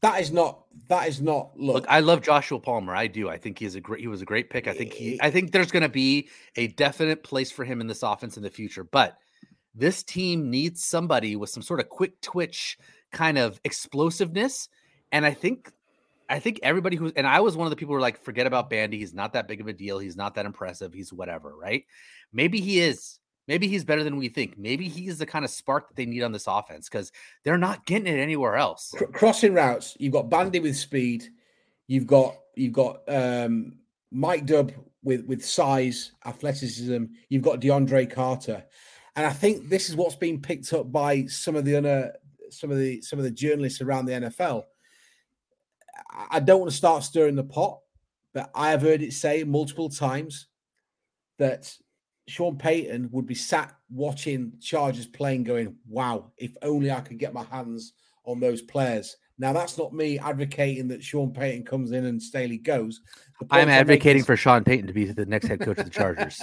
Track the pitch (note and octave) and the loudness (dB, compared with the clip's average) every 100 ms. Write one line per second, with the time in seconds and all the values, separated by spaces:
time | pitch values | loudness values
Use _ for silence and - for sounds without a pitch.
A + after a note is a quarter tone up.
0 | A3 F#3+ D3+ E3+ D3+ - _ - - F3 | 2 2 2 2 2 0 _ -20 -2 0
1 | D#3+ C3+ D#3 C#3+ - - C3+ B2+ - D3+ | 0 -2 0 0 -4 -4 0 0 4 6
2 | D#3 E3 D3+ D3 - B2 - A#2 F#2 F#2 | 6 4 6 4 2 -4 -2 -4 -2 -2
3 | A2 G#2+ F#2 E2+ A2 F2+ G#2+ F#2 F2+ A2 | -2 -4 -6 -6 -10 -10 -10 -10 -10 -10
4 | A#2 G2 F#2+ A2 A#2+ B2+ A2 F#2+ A#2 - | -8 -10 -4 -4 -4 -6 -6 -6 -8 -8
5 | A2+ C3 D3+ F3+ F3+ F#3+ F3 F3+ D3+ C3+ | -8 -2 2 2 2 2 2 2 0 2
6 | C3+ C#3 - - - - A#2 - C#3+ C#3 | 2 2 -2 -14 -12 -4 -4 0 0 2
7 | D#3+ D#3 - C3+ C3 - B2+ A#2+ A2+ G#2+ | 0 -2 -4 -4 -4 -6 -8 -6 -6 -4
8 | A2+ G2+ A#2 A2 G2+ - G#2+ F#2+ F2 C#3 | -4 -4 -6 -12 -12 -10 -12 -12 0 2
9 | G2+ - _ _ - _ _ A2 D3+ F#3+ | 2 -2 _ _ -20 _ _ -2 0 0
10 | - F3+ F#3 E3+ C3+ B2+ E3 E3+ - E3 | -6 -4 -2 0 0 0 -2 -4 -4 -2
11 | E3+ B2+ G#2+ G#2 G#2 A#2 - D#3+ - - | 0 0 0 -4 -8 -10 -6 -4 -6 -4
12 | F#3+ - - F3+ F3 - - - _ _ | -4 -4 -8 -4 -4 -6 -10 -12 _ _
13 | _ - D#3+ C#3+ A#2 G2 - - - C#3 | _ -2 2 2 0 -2 -8 -8 -6 -2
14 | E3 E3+ F3 F3+ C4 - - _ _ _ | 0 0 -2 -2 -2 -4 -12 _ _ _
15 | _ D3 D3+ C#3+ F#3 B3+ - _ _ _ | _ 2 2 2 -2 -4 -8 _ _ _
16 | _ _ - C#3+ A#3 A3 C3 F3 F3+ E3+ | _ _ -6 -4 -4 -2 0 0 0 -2
17 | D#3+ D#3 C3+ D#3 G#3+ D#3+ E3 D3 D3 C#3 | -2 -2 4 4 4 2 -4 -4 -4 0
18 | B2 - - A#2 B2+ B2 A#2+ A2 G#2+ A2 | 0 -2 -6 -2 0 0 0 -2 -2 -4
19 | G2 F2 G2+ B2 G#2 G#2+ G#2+ G#2 G2 G2 | -10 -8 -6 -6 -6 -10 -12 -10 -8 -8
20 | G2 F2 G2+ G#2+ G#2 - F#2 F2 F#2 F2+ | -8 -8 -8 -6 -8 -8 -12 -10 -12 -12
21 | F#2 F2+ F2 E2 D2 D2+ F2+ C3+ - - | -16 -12 -10 -10 -14 -14 -6 -6 -6 -20
22 | - - _ A2 E3+ G#3 F#3+ F#3 E3 - | -20 -20 _ -2 0 0 0 2 2 0
23 | - - _ _ - E3+ G3 G3 D#3 D3+ | -10 -20 _ _ -6 -2 0 -2 0 0
24 | D3+ C#3+ B2 C#3+ A#2 G#2 G#2 C#3 F#3 D#3 | 0 -4 -6 -4 -6 -6 -6 -4 -6 -8
25 | F#3 D#3 D3+ D#3 C3+ - - C#3+ - - | -10 -8 -6 -4 -6 -6 -2 -2 -4 -8
26 | A#2+ A#2+ A#2+ G#2+ - G2+ - D#2 - G#2+ | -6 -4 -4 -4 -2 -4 -4 -12 -10 -8
27 | F#2+ - - - C#3+ F3 F#3 G3 - G#3 | -8 -14 -20 -8 0 2 2 -2 -2 -2
28 | F#3 C#3+ D3 D3+ B2 A#2 A#2+ - - - | 0 0 0 0 0 2 0 -2 -12 -6
29 | - - A3 G#3+ G#3 F3+ C3+ A#2+ - - | -6 4 4 6 6 6 4 2 -6 -6
30 | C#3+ C3 A#2 E3+ F#3+ F3+ D#3 C3+ - C#3 | 0 0 2 2 2 0 0 -2 -2 -2
31 | B2 A#2 - _ _ _ _ _ - C3 | 0 -2 -8 _ _ _ _ _ -2 0
32 | A#2 C#3 B2+ - _ - B2 B2 B2 - | 6 6 6 0 _ -4 0 2 0 -2
33 | - C#3 B2+ B2 A#2 A2+ - - _ _ | -4 0 0 0 0 -2 -4 -12 _ _
34 | _ B2+ D#3 E3 C#3+ D3+ C3+ - - _ | _ -2 0 0 4 4 4 -2 -20 _
35 | C3+ B2+ B2+ B2+ - - C#3 C3+ B2+ A#2 | -2 -2 -2 -6 -2 2 4 4 2 -2
36 | - _ A#2+ - D3 C#3+ B2+ A2+ B2 A#2+ | -10 _ -14 -6 -4 -4 -6 -6 -4 -2
37 | A2+ - _ C3+ C3+ B2 C3+ C#3 C3+ C3+ | -4 -8 _ 2 2 4 4 4 4 4
38 | B2 C3 C3 C3 - G2+ - _ - - | 2 0 -2 -2 -6 -8 -10 _ -20 -20
39 | - D3 D3+ C#3+ G3+ G#3+ C#3 F#3+ F3+ D#3 | -10 -2 -2 2 2 2 0 -2 0 -2
40 | F3 C#3+ E3+ D3 C#3+ - - D#3+ B2 D3 | -2 -2 -4 -4 -4 -6 -2 -4 0 0
41 | C#3+ C#3+ C3+ - - D3+ C#3+ C#3+ C#3+ C#3 | 2 2 0 -4 -2 0 2 2 4 2
42 | B2+ - - _ - - C#3+ C#3 C3+ B2 | 0 -8 -20 _ -20 -12 -4 0 0 -2
43 | - C#3+ C3 A#2 D3 D3 C3+ - C3 C3 | -6 -4 -4 -2 0 0 0 -4 -2 -2
44 | B2+ B2+ A#2+ - F3 A#2 - _ _ _ | -2 -4 -6 -2 -2 -2 -8 _ _ _
45 | _ _ _ _ _ _ _ _ - - | _ _ _ _ _ _ _ _ -20 -20
46 | - - G2+ D#3 C#3+ F#3+ F3 C#3 F3 D#3 | -18 -14 -2 2 6 6 6 2 4 4
47 | C#3+ E3 D3+ C#3 C3+ D3 F#3+ - _ _ | 2 2 2 2 -4 -2 -2 -2 _ _
48 | _ _ _ C3 - - D3+ D3 D#3 D#3 | _ _ _ -12 -8 -2 2 4 4 4
49 | C#3 - D3+ D#3 D3+ C#3+ C#3+ E3 D#3 C#3+ | 0 -2 0 0 2 0 0 -4 -8 -2
50 | C#3 C#3 D#3+ - - _ _ _ _ _ | -2 -2 -6 -12 -18 _ _ _ _ _
51 | _ _ _ - C3+ B2 - - _ _ | _ _ _ -2 -2 -2 -10 -20 _ _
52 | _ _ - - E3+ C#3+ D#3+ E3 C3 A#2+ | _ _ -14 -4 -4 -2 0 0 -2 -6
53 | A#2+ B2+ A#2+ A#2+ - D#3+ - _ _ B2+ | -6 -6 -6 -8 -2 -2 -2 _ _ -6
54 | C#3+ C#3 D#3 C3 A#2 - - D#3 C#3 A#2+ | -6 -4 -4 -4 -6 -10 -4 -2 0 -2
55 | A2+ - C#3 C3 A#2+ A#2+ G#2+ - A2 A2+ | -10 -6 -2 -2 0 -2 -2 -8 -10 -4
56 | B2 A2 - _ A#2+ - D3 D3 C#3 B2+ | -4 -4 -8 _ -14 -8 -2 0 0 -2
57 | - A#2 B2+ A#2+ A2+ C3 A#2+ A#2 A2+ _ | -8 -8 -6 -6 -10 -10 -8 -10 -14 _
58 | _ _ A#2+ B2 B2+ A2+ A#2 C#3+ B2+ A2 | _ _ -10 -2 0 0 -4 -2 0 -2
59 | - - _ - C3+ D#3+ E3+ - D#3 D#3 | -6 -16 _ -6 -2 0 -2 -4 -6 -2
60 | D3+ C#3+ D3 C#3 C#3+ - C#3 C3 B2+ B2+ | -2 -2 -4 -4 -6 -2 -2 -2 -6 -8
61 | - D3 C3+ A#2+ C3+ A#2+ A#2 C3+ A#2+ B2+ | -6 -4 -4 -2 -4 -4 -6 -6 -4 -2
62 | B2+ A#2 A2+ C3+ B2 A2+ C3+ C3+ A2 A2+ | -2 -4 -6 -6 -4 -4 -2 -2 -2 -8
63 | _ - - _ - C#3 D3 C3+ C3+ C#3+ | _ -20 -20 _ 4 6 10 8 10 8
64 | D3 C#3 B2+ A#2 C3+ A#2+ G#2 B2+ G2 G#2 | 10 8 6 4 8 8 8 4 2 -2
65 | G2 G#2+ G2+ G#2+ A2+ G2 G#2+ G2+ F#2 G#2+ | -2 -2 -2 -2 -2 -2 -2 -2 -2 -2
66 | G2 F2 G3+ - | -2 0 -4 -4